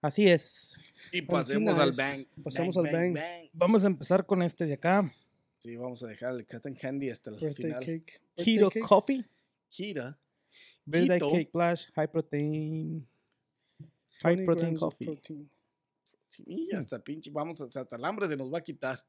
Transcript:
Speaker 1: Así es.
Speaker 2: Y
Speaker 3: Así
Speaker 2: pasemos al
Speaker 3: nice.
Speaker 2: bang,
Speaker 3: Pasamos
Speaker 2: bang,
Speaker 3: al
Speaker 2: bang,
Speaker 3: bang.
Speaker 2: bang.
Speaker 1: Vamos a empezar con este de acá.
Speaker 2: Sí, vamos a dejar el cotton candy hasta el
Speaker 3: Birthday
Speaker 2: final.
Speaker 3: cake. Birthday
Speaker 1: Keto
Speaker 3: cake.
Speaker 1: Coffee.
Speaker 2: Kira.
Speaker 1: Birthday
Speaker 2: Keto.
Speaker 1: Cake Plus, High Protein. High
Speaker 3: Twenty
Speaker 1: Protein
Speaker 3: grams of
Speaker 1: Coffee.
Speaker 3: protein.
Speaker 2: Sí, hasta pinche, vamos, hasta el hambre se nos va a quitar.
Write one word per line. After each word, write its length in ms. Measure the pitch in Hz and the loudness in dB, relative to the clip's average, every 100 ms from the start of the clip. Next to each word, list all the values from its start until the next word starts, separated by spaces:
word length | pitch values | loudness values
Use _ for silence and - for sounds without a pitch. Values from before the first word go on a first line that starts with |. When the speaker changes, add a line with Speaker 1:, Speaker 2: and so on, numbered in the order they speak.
Speaker 1:
Así 260 | 151 170 208 | -2 4 8
es. 480 | 170 - - - - - _ - | 6 4 -10 -12 -16 -20 _ -8
Speaker 2:
Y 80 | 180 | -8
Speaker 3:
Así 20 | 151 | 0
Speaker 2:
pasemos 500 | 175 - 208 214 175 | 0 2 0 4 4
al 120 | 139 | 4
Speaker 3:
nice. 120 | 127 | 2
Speaker 2:
bang, 240 | 135 139 135 - | -2 -2 -10 -12
Speaker 3:
Pasamos 320 | - 139 170 180 | -8 -2 0 2
Speaker 2:
bang, 100 | 160 | 2
Speaker 3:
al 60 | |
Speaker 2:
bang, 200 | 165 180 | 2 0
Speaker 3:
bang. 100 | 160 | 0
Speaker 2:
bang. 260 | 165 175 165 | -6 -12 -18
Speaker 1:
Vamos 300 | 160 180 220 | 0 6 6
a 40 | 196 | 6
empezar 380 | 160 143 185 185 | 2 2 2 4
con 160 | 190 | 2
este 240 | 175 - 165 | 0 0 -4
de 80 | |
acá. 400 | 143 165 190 180 - _ _ _ _ | 0 2 4 2 -4 _ _ _ _
Speaker 2:
Sí, 160 | 117 117 | -14 -10
vamos 260 | 127 120 | -10 -10
a 40 | 120 | -12
dejar 280 | 104 123 127 | -8 -8 -8
el 100 | 107 | -10
cotton 260 | 117 143 | -14 -14
candy 360 | 131 131 139 139 | -10 -8 -6 -6
hasta 220 | 113 - | -8 -12
el 60 | 107 | -8
Speaker 3:
Birthday 280 | 156 139 160 | -8 -6 -6
Speaker 2:
final. 140 | 127 139 | -6 -6
Speaker 3:
cake. 360 | 165 - - _ - | -8 -10 -20 _ -2
Birthday 180 | 180 220 | 2 4
Speaker 1:
Keto 140 | 196 | 4
Speaker 3:
cake. 160 | 220 226 | 2 6
Speaker 1:
Coffee. 380 | 202 - 269 226 _ _ _ _ | 6 6 -4 -4 _ _ _ _
Speaker 2:
Kira. 480 | - 202 165 123 147 _ _ _ - - _ - | -12 -8 -6 -8 -12 _ _ _ -20 -20 _ -2
Speaker 1:
Birthday 340 | 160 180 175 | 2 4 4
Speaker 2:
Keto. 120 | 147 | 4
Speaker 1:
Cake 180 | 170 147 | 2 0
Plus, 360 | 165 170 170 - - | 0 2 0 -4 -4
High 120 | 156 | -2
Protein. 960 | 165 156 147 151 151 156 160 156 160 131 _ _ _ _ _ _ _ - _ _ _ | -2 -4 -4 -2 -4 -4 -6 -6 -8 -12 _ _ _ _ _ _ _ -20 _ _ _
High 140 | 165 180 | 0 2
Speaker 3:
Twenty 100 | 185 | 2
Speaker 1:
Protein 200 | 170 165 | 0 0
Speaker 3:
grams 160 | 160 | -2
of 60 | 160 | -4
Speaker 1:
Coffee. 120 | - - | -4 -10
Speaker 3:
protein. 420 | 151 - 151 143 _ _ _ _ _ _ _ _ | -10 -12 -16 -16 _ _ _ _ _ _ _ _
Speaker 2:
Sí, 400 | - - 185 330 | -20 -12 -8 -6
hasta 300 | 214 123 120 | -6 -6 -10
pinche, 260 | - 156 151 | -10 -12 -10
vamos, 280 | 147 156 156 | -8 -8 -8
hasta 360 | 131 135 127 117 | -12 -10 -12 -8
el 100 | 143 | -6
hambre 220 | 214 196 | -4 -4
se 100 | 147 | -4
nos 160 | 131 | -6
va 60 | 165 | -8
a 40 | |
quitar. 400 | 160 151 165 165 | -8 -8 -6 -6